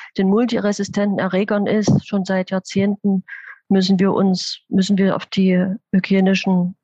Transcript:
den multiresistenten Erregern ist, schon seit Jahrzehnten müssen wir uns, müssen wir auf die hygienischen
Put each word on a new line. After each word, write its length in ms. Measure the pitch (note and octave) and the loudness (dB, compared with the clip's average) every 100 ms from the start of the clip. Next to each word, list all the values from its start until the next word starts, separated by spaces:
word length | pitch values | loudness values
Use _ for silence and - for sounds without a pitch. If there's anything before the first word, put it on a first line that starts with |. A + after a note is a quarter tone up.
| - - | -12 -2
den 100 | F#3+ | 2
multiresistenten 880 | G#3 B3 A#3+ G3+ G3+ G3 G#3 G3+ F#3+ | 2 0 0 -2 -2 -4 -2 -2 -2
Erregern 460 | F#3 F#3 G#3 G#3 G3+ | -2 -2 0 -2 0
ist, 400 | G#3+ G#3 - - | 0 2 0 0
schon 200 | G3+ F#3 | -4 -2
seit 260 | F#3+ F#3 | -4 -2
Jahrzehnten 720 | F#3+ - G3 G3+ G3+ G3+ F#3+ - - - - - | -6 -4 -2 0 0 0 -2 -4 -16 -20 -12 -2
müssen 300 | G3 F#3 F#3+ | 0 2 2
wir 140 | G3 | 2
uns, 480 | - G3 F3+ - - - | 2 2 0 -4 -12 -4
müssen 300 | G3 F#3 G3 | -2 0 2
wir 160 | G3 - | 2 0
auf 100 | - | -4
die 400 | - F#3+ F3+ F#3 G3 _ | 0 2 2 0 -4 _
hygienischen 840 | F#3+ - F#3+ F#3+ F#3+ F#3+ F#3 F3 - | -2 2 2 2 2 0 0 0 -6